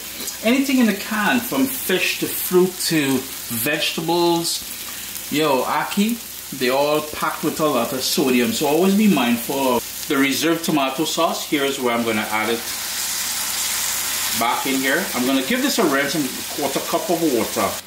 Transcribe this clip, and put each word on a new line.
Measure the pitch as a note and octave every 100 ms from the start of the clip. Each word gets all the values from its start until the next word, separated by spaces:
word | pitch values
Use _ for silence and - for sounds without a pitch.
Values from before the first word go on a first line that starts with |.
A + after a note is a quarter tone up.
| - - - -
anything | A3 C4+ C#4 B3+
in | A3+
the |
can, | G3 - G#3+ G3 B2+
from | - C3+ C3
fish | - - F#3 - -
to | E3+
fruit | - - F3+ F#3 - -
to | D#3+ C3+ C3+ - - -
vegetables, | A#2 C3 D#3 - - E3 F3 E3+ E3+ E3+ - - - - - - - -
yo, | C#3 D#3 C3
ackee, | - D3 D3 - G#3+ A#3 - - - C#3
they | B2
all | C3 D3 D3+
packed | - - D#3+ -
with | D#3 -
a | D#3
lot | C3 A#2
of | C3
sodium. | - - C3+ B2 A#2
So | - D3
always | D#3 F#3+
be | G3 G#3+
mindful | D3+ A#2+ A#2 - C#3 C3 A#2
of | - - -
the | C#3+
reserved | C#3 B2 D3+ E3
tomato | E3 D#3 C3 C3
sauce. | D#3 - E3+ G3 -
Here's | D3+ C#3 C3
where | B2
I'm | A#2
gonna | A2+ G#2+ G#2+
add | G#2+ A2
it | A2+ - - - - - - - - - - - - - - - - - A2+
back | A#2 B2+ C#3
in | C3
here. | C3+ D3+ F#3+
I'm | B2 B2
gonna | C3+
give | B2+ B3+
this | C4+ -
a |
rinse | F3+ C3+ C#3+
and | D#3+
a | C3 - -
quarter | - C3+ -
cup | - E3 -
of | E3+ E3
water. | A#2+ G2+ - G2 -